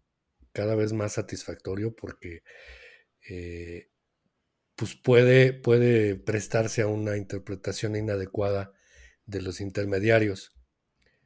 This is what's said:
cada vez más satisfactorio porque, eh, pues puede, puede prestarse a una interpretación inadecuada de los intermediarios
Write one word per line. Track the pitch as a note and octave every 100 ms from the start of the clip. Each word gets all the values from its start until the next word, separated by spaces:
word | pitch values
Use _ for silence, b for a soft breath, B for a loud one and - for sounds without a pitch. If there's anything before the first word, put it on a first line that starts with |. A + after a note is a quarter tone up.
| _ _ _ _ _
cada | - G#2
vez | A2 G#2+
más | A2 G#2
satisfactorio | - G2+ F#2+ - E2+ - F#2+ A2+
porque, | A2+ - - F2+ E2+ - B B B B B B _ -
eh, | F#2 F2 E2+ E2+ F2 - _ _ _ _ _ _ _ _
pues | - G#2+
puede, | - - A#2+ B2 C3 C3
puede | C3 - A#2+ A#2+ A#2 G#2 F#2+
prestarse | - G#2+ G2 A#2 A2 -
a | G#2+
una | G#2+ G#2 G#2
interpretación | G2 G2+ F#2 F#2+ - F#2+ G#2+ G#2+
inadecuada | G#2+ G2+ F#2+ - G2+ G2 G2 b b b b b -
de | G2
los | F#2 F2
intermediarios | G2 G2 G2+ G2 G#2 A2+ G#2+ F#2+ - _ _ _ _ _ _ _